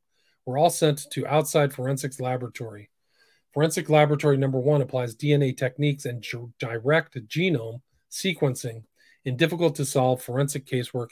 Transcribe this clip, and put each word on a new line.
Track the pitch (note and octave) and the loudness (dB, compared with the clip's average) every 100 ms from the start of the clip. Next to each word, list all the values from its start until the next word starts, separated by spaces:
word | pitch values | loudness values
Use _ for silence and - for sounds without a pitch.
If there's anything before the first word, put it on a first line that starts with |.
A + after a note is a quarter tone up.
| _ _ _ _ - | _ _ _ _ -4
were | C3 | 2
all | F3 | 2
sent | - D#3 C#3+ - | 4 2 2 -4
to | - B2+ | -6 0
outside | D3 D3+ D#3+ C#3 | 0 2 2 2
forensics | C3+ C3 C3+ C#3 C3 | 0 -4 -4 -6 -6
laboratory. | B2+ B2+ B2 - A2+ G#2 G#2 _ _ _ _ _ _ | -4 -4 -6 -10 -12 -14 -20 _ _ _ _ _ _
Forensic | C#3+ D#3+ F3 D3+ | 0 0 0 4
Laboratory | D3+ D3 D3 D3+ C3+ | 6 6 4 4 4
number | C3+ C3 | 2 0
one | C3 D3 | 2 2
applies | B2+ B2+ A#2+ A2+ | 2 -2 -4 -2
D | D3 | 2
N | C#3+ | 4
A | C3+ | 4
techniques | B2+ B2+ C3 D3 D3 B2+ | 0 -4 0 -2 -2 -6
and | A#2+ | -8
ge-, | - A#2+ A#2+ - | -8 -10 -12 -10
direct | A#2+ A#2 B2 D#3+ D#3+ B2 G#2+ | -8 -4 0 0 0 -10 -6
genome | D#3 F#3 C3 A2+ A#2 - _ _ | -2 0 0 -4 -12 -16 _ _
sequencing | - G3 D#3+ C#3+ B2 A#2+ A2+ - _ _ _ | -6 -4 0 -2 -2 -8 -12 -16 _ _ _
in | C3+ B2 | -8 0
difficult | D#3+ E3+ E3+ D3+ | 0 2 0 0
to | C3+ | -2
solve | C#3 B2+ B2+ | 2 2 2
forensic | - B2+ C#3+ C#3+ - | -2 -2 -2 -4 -6
casework | B2+ A#2+ B2+ A#2 | -6 -4 -8 -8